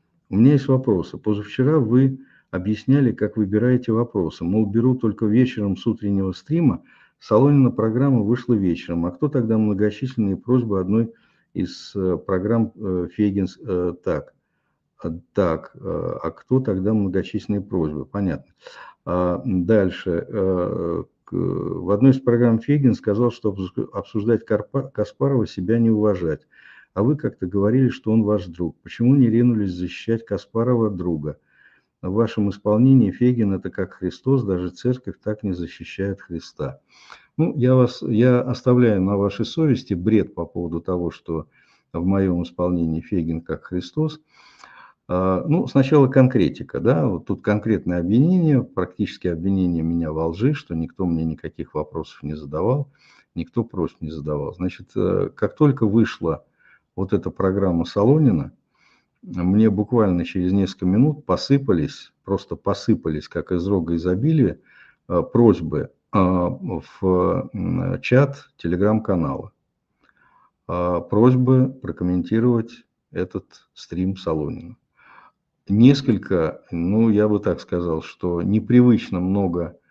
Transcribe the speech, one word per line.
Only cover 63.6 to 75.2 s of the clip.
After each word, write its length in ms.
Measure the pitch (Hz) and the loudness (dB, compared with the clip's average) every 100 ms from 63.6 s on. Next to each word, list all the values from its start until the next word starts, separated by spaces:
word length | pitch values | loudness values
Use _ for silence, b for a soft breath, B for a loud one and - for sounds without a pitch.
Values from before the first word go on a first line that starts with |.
| 92 | 0
рога 280 | 98 82 85 | -2 0 -2
изобилия, 640 | 87 92 143 160 101 - b b b b - | -2 0 2 2 2 -2 b b b b -4
э, 140 | 90 - | -2 0
просьбы, 580 | 113 117 90 82 76 - _ _ | 4 6 4 0 -6 -6 _ _
э, 40 | 104 | 2
в, 1300 | 92 92 87 65 185 90 - - 95 90 92 90 - | 2 2 -2 -4 -8 -8 -10 -4 0 2 2 -2 -4
м, 480 | 104 87 87 90 90 | -6 -4 -2 -2 -4
чат 480 | - 127 143 - - _ | 2 4 4 -2 -18 _
Telegram-канала. 880 | 85 90 101 110 104 90 76 67 - _ _ _ _ _ b b b b b _ - | -4 0 2 0 0 -2 -2 -4 -10 _ _ _ _ _ b b b b b _ -8
Э, 340 | 87 90 87 - | -4 -2 -2 -2
просьбы 600 | 101 123 127 127 131 131 - | 4 4 4 4 4 2 -2
прокомментировать 1040 | - - 90 90 85 110 123 117 113 - _ _ _ | -12 -6 -2 -2 0 0 2 0 -2 -12 _ _ _
этот 340 | - 92 95 - _ _ | -8 -6 -8 -12 _ _
стрим 420 | - - 85 92 95 | -20 -12 -4 -4 -4
Солонина. 600 | 85 80 76 - 87 - _ b b b | -4 -4 -4 -8 -14 -20 _ b b b